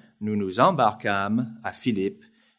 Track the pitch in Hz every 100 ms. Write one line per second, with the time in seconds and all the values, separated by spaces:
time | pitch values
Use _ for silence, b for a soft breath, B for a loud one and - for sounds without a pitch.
0 | B _ 107 107 95 95 170 151 110 107
1 | 110 98 98 113 127 - 98 - 131 98
2 | 98 - - b b